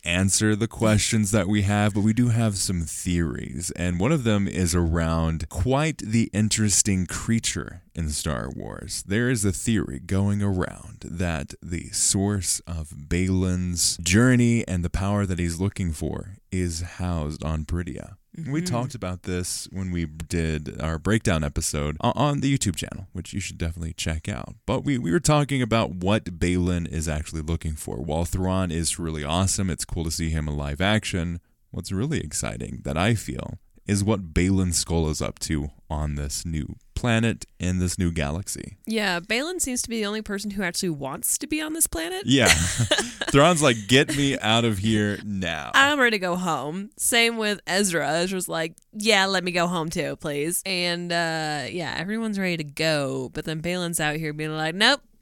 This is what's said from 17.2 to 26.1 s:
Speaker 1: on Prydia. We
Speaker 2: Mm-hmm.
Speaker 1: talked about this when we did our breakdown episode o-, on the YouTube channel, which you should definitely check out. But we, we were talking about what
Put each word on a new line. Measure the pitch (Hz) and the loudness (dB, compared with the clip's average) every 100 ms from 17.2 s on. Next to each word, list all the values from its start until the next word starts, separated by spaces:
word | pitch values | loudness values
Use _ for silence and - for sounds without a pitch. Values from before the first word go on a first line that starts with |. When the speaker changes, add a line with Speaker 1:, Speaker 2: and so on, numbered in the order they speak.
| 76 76 | -2 -4
Speaker 1:
on | 78 80 | -2 -2
Prydia. | 76 87 85 65 - 98 _ | -2 -4 -4 -8 -12 -16 _
We | - 147 147 | -10 -4 -2
Speaker 2:
Mm-hmm. | |
Speaker 1:
talked | 180 123 127 | -2 -2 -2
about | 117 92 92 | -4 -6 -6
this | - 90 90 - - | -4 -2 -2 -6 -8
when | 92 92 | -6 -2
we | 87 82 | -2 -2
did | 78 80 87 80 78 73 - | -6 -4 -2 0 -2 -6 -6
our | 78 82 | -4 -2
breakdown | 92 110 110 82 | 0 0 2 0
episode | 73 78 - 76 73 78 | 0 -2 -4 -2 -2 -2
o-, | 120 - | 0 2
on | 147 143 | 0 2
the | 135 139 | 0 0
YouTube | 104 82 | 0 -2
channel, | - - - | -4 -10 -12
which | 90 - | -12 -8
you | - | -8
should | 90 85 | -8 -6
definitely | 82 82 82 | -6 -4 -8
check | 82 - 80 - | -6 -4 -4 -4
out. | 64 - - | -8 -8 -10
But | - 123 | -2 -2
we, | 139 127 | 0 0
we | 160 | 2
were | 170 | 2
talking | - 151 143 139 | 6 4 4 2
about | 120 113 90 90 | 2 2 2 0
what | 90 | 2